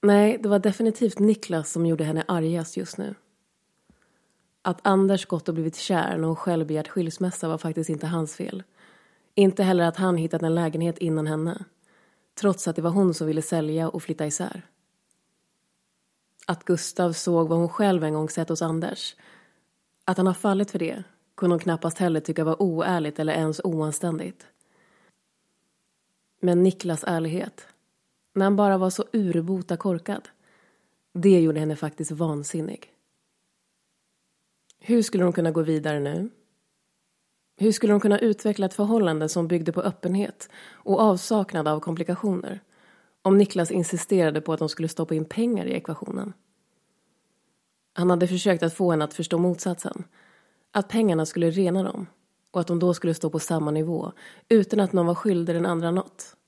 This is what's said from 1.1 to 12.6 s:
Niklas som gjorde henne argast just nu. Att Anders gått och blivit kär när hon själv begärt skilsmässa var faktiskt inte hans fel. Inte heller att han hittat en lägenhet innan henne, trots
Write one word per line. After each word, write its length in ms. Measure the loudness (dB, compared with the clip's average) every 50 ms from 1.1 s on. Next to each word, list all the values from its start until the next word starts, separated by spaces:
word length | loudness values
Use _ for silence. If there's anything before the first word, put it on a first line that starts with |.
| 2 2
Niklas 540 | 4 4 4 2 -2 -4 -4 -4 -4 -4 -2
som 140 | 0 2
gjorde 180 | 2 2 0 0
henne 200 | -2 -2 -2 -2 -2
argast 480 | -2 0 0 0 -2 -2 -4 -6 -8
just 220 | -8 -8 -8 -8 -10
nu. 160 | -10 -10 -10 -14 _ _ _ _ _ _ _ _ _ _ _ _ _ _ _ _ _ _ _ _ _ _ _ _ _ _ _ _ _
Att 240 | -4 -4 0 _
Anders 400 | 4 4 6 6 4 2 2 0
gått 220 | -4 -6 -4 -4 -4
och 60 | -4
blivit 220 | -2 -4 -4 -6
kär 420 | -6 -4 -2 0 0 0 0 -2 -2
när 80 | 0
hon 100 | -2 -2
själv 300 | -2 -2 -2 0 0 0
begärt 220 | -2 -2 -4 -4 -4
skilsmässa 600 | -4 -4 -4 -4 -4 -4 -4 -4 -4 -4 -4 -4
var 100 | -4 -4
faktiskt 320 | -4 -6 -4 -4 -4 -4
inte 160 | -4 -6 -4
hans 300 | -4 -4 -4 -4 -6 -8
fel. 260 | -10 -10 -10 -10 -12 -14 _ _ _ -20 -20 _ _ _ _ _ _ _ _ _
Inte 280 | 4 4 4 4 2 2
heller 220 | 2 4 4 2
att 120 | 2 0
han 200 | 0 0 0 2
hittat 260 | 0 0 -2 -2 -2 0
en 120 | 0 0
lägenhet 440 | 2 0 0 -2 -2 -2 -2 -2 -2
innan 280 | -2 -2 0 0 -2
henne, 380 | -2 -2 -2 -4 -4 -6 -8 -12 _ _ _ _ _ _ _ _ _ _ _ _ _ _
trots 340 | -2 0 0 0 0